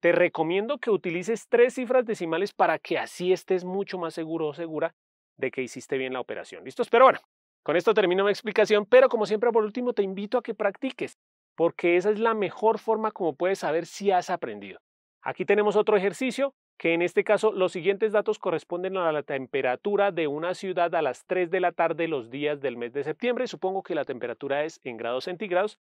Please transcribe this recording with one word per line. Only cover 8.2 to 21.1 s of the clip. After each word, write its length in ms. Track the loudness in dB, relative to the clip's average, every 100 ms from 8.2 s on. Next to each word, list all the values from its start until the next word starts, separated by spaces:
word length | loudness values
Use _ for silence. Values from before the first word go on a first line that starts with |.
mi 60 | 0
explicación, 560 | 0 -2 2 4 4 6
pero 220 | 6 6
como 160 | 2
siempre 280 | -2 0 2
por 120 | 2
último 280 | 0 -4 -4
te 100 | -2
invito 340 | -2 -2 -4 -4
a 60 |
que 120 | -4
practiques, 600 | -4 -4 -2 -8 -6 -10 -10 _ _ _ 0
porque 400 | 0 2 2 4
esa 140 | 2
es 80 | 0
la 160 | 0
mejor 460 | 0 -2 0 0 0
forma 320 | 0 0 -2
como 240 | -2 -4 -2
puedes 240 | -2 -2
saber 260 | -2 -2 -4
si 240 | -4 2
has 200 | 2 0
aprendido. 500 | -6 -6 -10 -14 -18 _ _ _ _
Aquí 220 | -10 -8
tenemos 300 | 2 4 4
otro 220 | 2 4 4
ejercicio, 580 | 2 -2 -6 -2 -4 _ _ _
que 140 | 0
en 80 | 2
este 240 | 2 0
caso 280 | 2 2 2
los 200 | 2 -2
siguientes 400 | 0 -2 0 0
datos 260 | 0 0 -4
corresponden 600 | -2 -4 -4 -6 -4 -2
a 120 | 0
la 120 | -2
temperatura 880 | -4 -8 -4 -2 0 -2 -2 2 2
de 160 | 0 -2
una 240 | -2 -4
ciudad 420 | -4 -4 -2 0
a 60 | 0
las 240 | -2